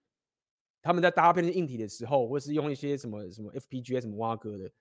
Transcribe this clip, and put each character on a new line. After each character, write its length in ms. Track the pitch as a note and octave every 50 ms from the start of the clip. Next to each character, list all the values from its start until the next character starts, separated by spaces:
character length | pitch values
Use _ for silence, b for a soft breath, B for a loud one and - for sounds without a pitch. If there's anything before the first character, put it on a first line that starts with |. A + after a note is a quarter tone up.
| _ _ _ _ _ _ _ _ _ _ _ _ _ _ _ _ -
他 100 | D#3 F3
们 80 | F3
在 80 | F3 F3
搭 240 | F3 F3 E3 E3+ E3
配 80 | F3+
那 60 | E3+
些 60 | E3+ -
硬 100 | F#3 E3+
体 120 | C3+ B2+
的 100 | A2+ A2
时 180 | G2+ - - A#2
候， 220 | A2 C#3+ C3+ A#2+
或 120 | A2+ C#3 C#3+
是 140 | C3 C#3+ D3
用 180 | D3+ C#3+ D3+
一 40 | C#3
些 200 | - D3 C#3+ C#3+
什 140 | C3+ - A#2
么， 180 | G#2+ G#2 G2+ F2+
什 100 | F#2+ A2
么 80 | G#2+ G#2 -
F 100 | C3 -
P 140 | _ C3 B2+
G 160 | A#2+ B2 B2+
A 20 | B2+
什 80 | A#2+
么 80 | A2 G2+
挖 180 | G#2+ A2+ A2+ A2+
哥 200 | G#2 - G#2+ G#2
的， 160 | G2 F#2+ E2+ - _